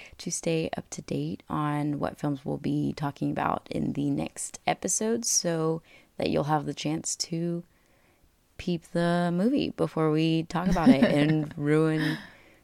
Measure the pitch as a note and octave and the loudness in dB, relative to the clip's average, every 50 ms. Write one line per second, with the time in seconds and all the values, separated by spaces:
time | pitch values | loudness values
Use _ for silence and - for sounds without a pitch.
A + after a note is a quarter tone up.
0 | - - - - - F3 - - - E3+ E3 D#3+ D#3+ - - - - _ - - | -20 -20 -20 -12 -8 -6 -6 -4 -2 0 0 0 0 -2 -4 -8 -8 _ -12 -12
1 | D3+ - - C#3+ D3 D#3+ F#3 - - - - D#3 D3+ D3 D3 D3 D3 D3+ C#3+ - | -6 -4 -4 -2 -2 -4 -6 -8 -8 -6 -4 -2 0 0 0 0 0 0 0 -2
2 | - - - - - D3 C#3+ C3+ - D3 C#3+ C#3 - C#3 C#3+ D3 C#3+ C#3 - - | -2 -4 -4 -2 -2 -2 -2 -2 -4 -6 -6 -4 -2 -2 0 0 0 -2 -2 -2
3 | D3 C#3+ - - D3+ C#3+ D3 - D3 - - - - - - E3 - - - C#3 | -4 -6 -4 -4 -4 -2 -2 -2 0 0 -2 -2 -4 -6 -4 -2 -2 -2 -2 -2
4 | C#3+ C#3+ C#3 D3+ - - - - - - - - _ - D#3+ - - F#3+ - - | -2 -2 -2 -2 -4 -6 -8 -10 -10 -12 -12 -4 _ -2 -2 -2 -2 -4 -2 -2
5 | G#3+ A3 A#3 A#3 A#3 - - - - E3+ E3 D#3+ D#3+ D#3+ D#3+ E3 - - - - | 0 -2 -2 -2 -2 -2 0 0 0 0 0 0 0 0 -2 -4 -6 -14 -20 -20
6 | - _ _ - - - - D#3 D3 D3 D#3 D3 C#3+ D3 C#3+ - - D3 D#3 D#3+ | -20 _ _ -4 -2 0 2 0 2 2 0 0 0 -2 -6 -4 -4 -4 -4 -2
7 | - - - - - - E3+ E3 E3+ E3+ E3+ E3+ F3 _ _ _ _ _ _ _ | -4 -6 -6 -6 -4 -4 -4 -2 -2 -2 -4 -4 -8 _ _ _ _ _ _ _
8 | _ _ _ _ _ _ _ _ _ _ _ - - F3 F3 D#3+ - - - F3 | _ _ _ _ _ _ _ _ _ _ _ -8 -4 -4 -4 -4 -4 -4 0 0
9 | E3+ E3+ F3 F3 F3 F3 E3+ F3 G3+ A#3+ C#4+ - - - - - D#3+ D3+ - D#3+ | 2 2 2 2 2 2 2 2 2 2 2 2 0 -2 -2 -2 -2 0 0 2
10 | D#3 D#3 D3+ D#3 D#3+ E3 D#3+ D#3+ D#3+ - - E3 F3+ F#3 F3+ F3 D#3+ B3+ C3+ C3+ | 2 4 4 4 4 4 2 2 0 -2 -2 0 2 2 2 6 6 6 6 6
11 | A#3+ - D3 D3 D3 D3+ D#3 D#3 D3 D3+ - D#3 C#3+ D3 D3+ D#3 D#3+ D#3 D#3 D#3 | 6 4 4 4 4 4 4 2 0 -2 -4 -2 0 2 4 4 4 2 2 0
12 | D#3 D#3 D#3 - - - - - - - - _ | 0 0 -2 -4 -8 -14 -20 -20 -20 -20 -20 _